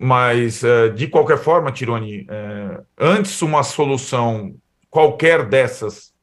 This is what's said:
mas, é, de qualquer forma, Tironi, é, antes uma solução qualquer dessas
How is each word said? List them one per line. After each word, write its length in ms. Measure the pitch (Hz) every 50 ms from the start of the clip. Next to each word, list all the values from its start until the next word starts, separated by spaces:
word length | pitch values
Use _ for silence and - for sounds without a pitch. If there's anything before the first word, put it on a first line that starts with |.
mas, 600 | - 131 131 123 123 123 120 120 120 117 113 - 123
é, 260 | 120 120 117 113 110
de 180 | 104 110 139 -
qualquer 300 | - 160 147 151 151 135
forma, 340 | - 151 165 175 160 139
Tironi, 540 | 123 - 127 117 117 113 110 107 104 101 98 -
é, 540 | 107 104 104 101 104 104 101 95 85 - - _ _ -
antes 400 | - 160 190 214 202 196 - - 170
uma 180 | 156 151 147
solução 960 | 135 - - - 151 139 139 127 131 - - 123 120 117 113 107 101 98 - - _ _ _ _ _ _
qualquer 560 | - 156 156 147 - - 165 165 165 156 131
dessas 680 | 104 117 135 127 117 - - 113 107 104 - - _ _ _